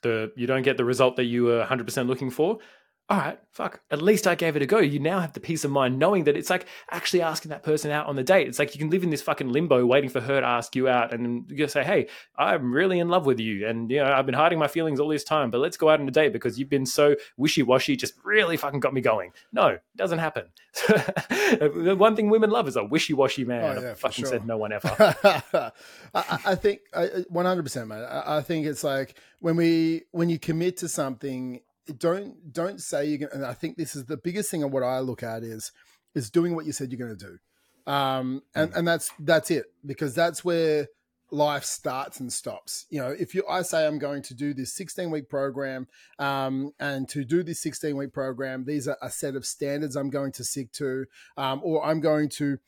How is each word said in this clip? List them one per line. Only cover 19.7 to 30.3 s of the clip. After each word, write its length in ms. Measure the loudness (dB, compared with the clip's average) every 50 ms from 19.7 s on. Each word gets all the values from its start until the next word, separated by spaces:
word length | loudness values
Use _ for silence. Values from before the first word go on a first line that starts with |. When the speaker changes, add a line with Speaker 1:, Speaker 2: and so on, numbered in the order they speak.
| 4 0 _ _ _
Speaker 1:
doesn't 220 | -4 -2 0 0 0
happen. 260 | -2 -2 -4 -6 -10 -10 _ _ _ _ _ -4 2 4
<laughs> 40 | 4 4 4 0 -2 -2 -2 -2 -2 0 2 2
The 480 | 2 4 2 2 2 2 2 2 4
one 180 | 6 6 6 6
thing 140 | 4 4 4
women 220 | 4 4 4 4
love 180 | 2 2 0 0
is 80 | 0
a 80 | -2 -2
wishy-washy 600 | 0 0 0 0 0 2 4 4 2 2 -2 -4
man. 320 | -2 -2 -2 -2 -2 -2 -2
Speaker 2:
Oh, 20 |
yeah, 100 | -6 -8 -10
Speaker 1:
I 20 |
Speaker 2:
for 60 | -4
Speaker 1:
fucking 240 | -4 -4 -4 -2 -4
Speaker 2:
sure. 60 | -2 -2
Speaker 1:
said 140 | -4 -4
no 120 | -4 -4 -4
one 120 | -2 -4 -4
ever. 220 | -2 -2 -4 4 6
Speaker 2:
<laughs> 0 |
I, 720 | 6 6 6 6 4 4 4 4 -2 -2 -2 -2 -2 -2 -10 -14 -20 -20 -20 -20 -20 -6 _
I, 240 | -4 -2 -2 -4 -2 0
I 80 | 0 -2
think, 240 | 2 2 0 0 0 _ _ -4
I, 100 | -2 -2
I, 40 | -2 -2 -6 -8 -4
one 180 | -4 -2 0
hundred 160 | 0 0 0 -2
percent, 260 | -4 -6 -8 -8 -8
man. 160 | -10 -10 -10
I, 320 | -8 -8 -8 -4 -2 -2
I 60 | -2 -2
think 240 | -2 -2 -2 -2
it's 180 | -2 -4 -2 -2
like 320 | -2 -2 -2 -4 -6 -10 -20 -20 _ _ _
when 160 | -2 0 2
we, 460 | 4 4 4 4 4 2 2 0 -2 -6 _
when 180 | -2 0 0
you 100 | 0